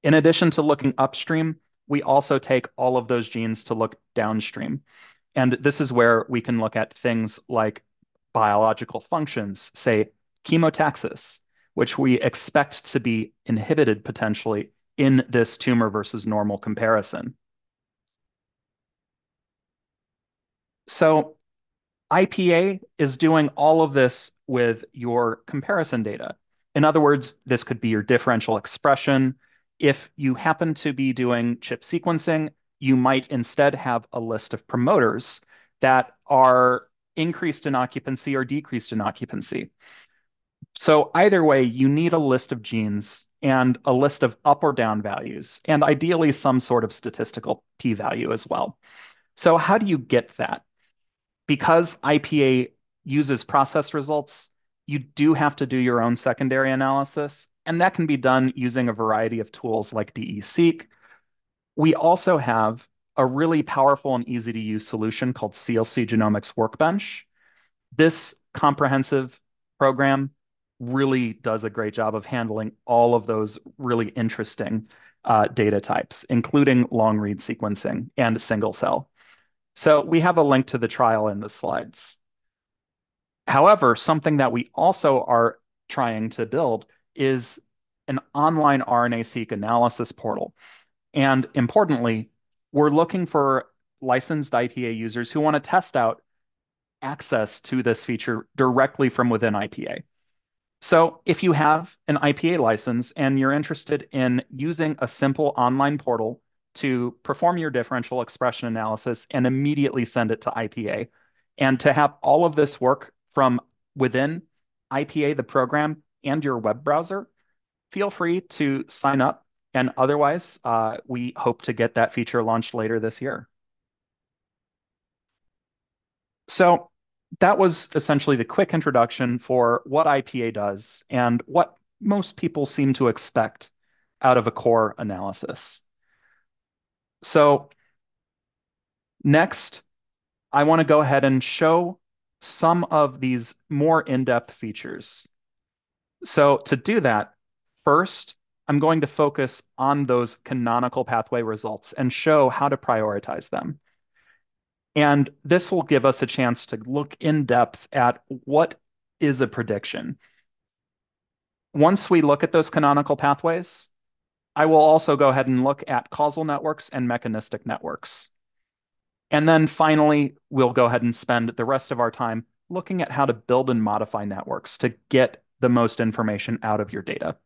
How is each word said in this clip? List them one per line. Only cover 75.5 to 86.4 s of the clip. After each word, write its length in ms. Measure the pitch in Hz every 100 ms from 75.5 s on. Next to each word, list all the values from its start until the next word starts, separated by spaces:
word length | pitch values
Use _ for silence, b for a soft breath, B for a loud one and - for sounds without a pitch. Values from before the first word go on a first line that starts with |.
| - 104 101
types, 440 | - - - -
including 600 | - 123 - 147 139 127 120
long 280 | 117 110 107
read 220 | 104 101
sequencing 720 | - 117 107 104 - - 120 -
and 240 | 120 113
single 320 | - 107 107
cell. 360 | - - - 143 b b b b _ _
So 300 | - - 151
we 160 | 165 165
have 160 | 175 170
a 60 |
link 240 | 147 131 131
to 120 | 127
the 100 | 113
trial 400 | - 120 110 107
in 120 | 101
the 80 | 104
slides. 720 | - - 67 - - - - _ _ _ _ _ _ _ _ _ _ _ _ -
However, 500 | 135 170 208 139 113
something 420 | - 156 156 147
that 140 | 131
we 180 | 117 -
also 480 | - 165 185 151 135
are 380 | - 117 117 - _ _ _
trying 420 | - 120 110 110
to 140 | -